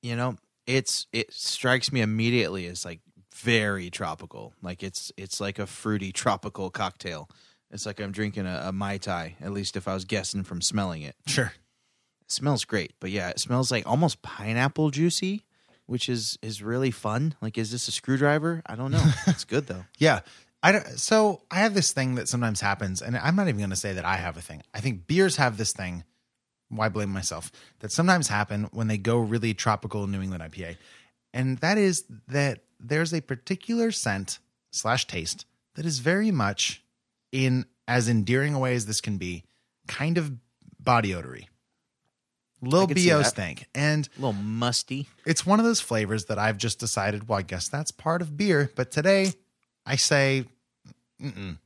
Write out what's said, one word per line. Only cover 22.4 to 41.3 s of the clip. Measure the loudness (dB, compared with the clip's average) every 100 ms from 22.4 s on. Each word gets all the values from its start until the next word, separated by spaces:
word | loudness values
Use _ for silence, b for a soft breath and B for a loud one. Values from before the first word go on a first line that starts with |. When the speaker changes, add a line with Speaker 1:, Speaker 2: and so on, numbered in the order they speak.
| 0 0
Speaker 2:
happens, | 0 0 -2 -4
and | -4 -2
I'm | 2 2
not | 2
even | 0
gonna | -2 -2
say | -4
that | -4 -2
I | -2
have | -2 -8
a |
thing. | -12 -16 -12 -6
I |
think | -4 -4 -2
beers | 4 4 4
have | 2 2
this | -4
thing. | -4 -6 -8 -10 _ _ _ _ _ _
Why | -2 -2
blame | 0 -2
myself? | -2 -4 -6 -10 B B B
That | -6
sometimes | 2 6 6 4
happen | 0 0 -2 -4
when | -2 0
they | 0
go | 2 2
really | 2 0 0 0
tropical | 0 0 -2 -4 -4
New | -4
England | -4 -6
I | -10
P | -10
A. | -12 -12 b b b b _
And | -4 -2 0
that | 2 4
is | 4 2 -6 -18 -4
that | 0 0 -2 _ _
there's | -4 -2 0
a | -2
particular | -4 -10 -4 -6 -2 0 0
scent | 0 -2 -2 -4 -10 _ _ _
slash | -6 0 0 0
taste | -6 -6 -8 -12 _ _ -6
that | -4
is | 0
very | 2 2 2
much | 2 0 0 -4 -4 _ _ _ _ _
in | 0 2 2 0 _ 0
as | 2 4
endearing | 2 4 2 2
a | 0
way | 0 0
as | 0
this | -4
can | -4 -4
be, | -4 -8 -12 _ _ _ -12
kind | -4 0 0
of | -2 -8 _ _ -20 -6
body | 2 4 4
odory. | -2 -6